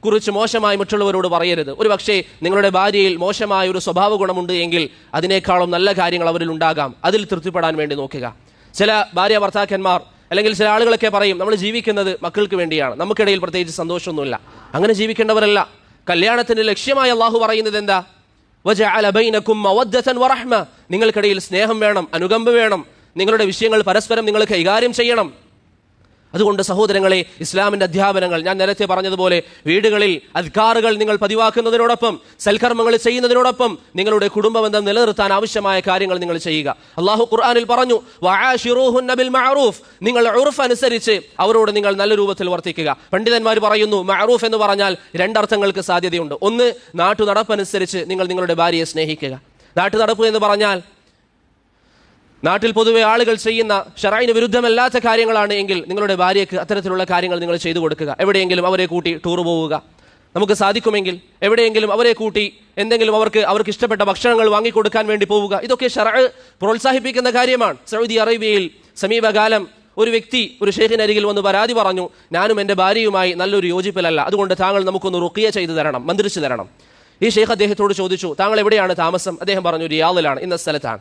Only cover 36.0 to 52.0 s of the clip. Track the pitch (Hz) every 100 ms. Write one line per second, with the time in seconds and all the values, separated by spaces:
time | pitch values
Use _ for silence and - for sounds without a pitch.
36 | 190 180 180 165 170 156 139 - - -
37 | 185 220 233 220 247 240 233 240 254 226
38 | - - 180 196 254 254 240 240 262 247
39 | 254 254 254 262 254 277 254 - - -
40 | 202 240 233 220 277 277 254 240 254 233
41 | - 202 - - 190 226 214 208 202 196
42 | 202 208 202 190 180 180 170 160 151 135
43 | - 190 220 233 220 220 214 214 214 202
44 | 185 190 214 240 226 220 208 202 196 185
45 | - 165 185 220 208 214 202 185 180 175
46 | 180 170 156 143 196 233 247 240 - 170
47 | 180 214 208 202 220 202 196 202 180 185
48 | 160 185 185 180 180 165 170 170 160 160
49 | 156 156 135 131 _ _ _ - 190 214
50 | 220 220 220 214 208 208 214 185 175 _
51 | _ _ _ _ _ _ _ _ _ _